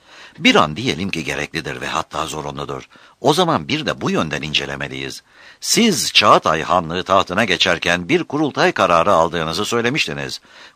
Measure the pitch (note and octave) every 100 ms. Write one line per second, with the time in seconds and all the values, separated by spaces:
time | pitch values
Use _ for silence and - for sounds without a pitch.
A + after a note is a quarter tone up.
0 | _ - - - G#3 G#3+ D#2+ D2+ B2 D#2
1 | G2 E2 C#2+ C#2 D2 D#2 D2 B1 C#2 D2+
2 | - D2+ D#2 D2+ D2 C#2+ C#2+ C2+ - -
3 | - _ C3 D#3 F3 C3 D2 D3 B2 B1+
4 | C3 F#3+ E2 D2 D2+ C#2+ C#2 C#2 C#2 C2
5 | C2+ - - _ - - - F3+ A#3 E3
6 | - - G#2 C#3+ F#2+ D#2+ C#2+ F2+ D#2+ F2+
7 | F2+ F#2+ F2 F2+ A2+ E2+ F#2+ E2+ F2 F2+
8 | F2 E3+ D#3 D3 D3+ A#2+ F3+ - F#2 E2+
9 | E2+ F2+ E2+ E2+ D#2+ E2 G#2 A#2 A#2 D3+
10 | - C#2+ C2+ - - - -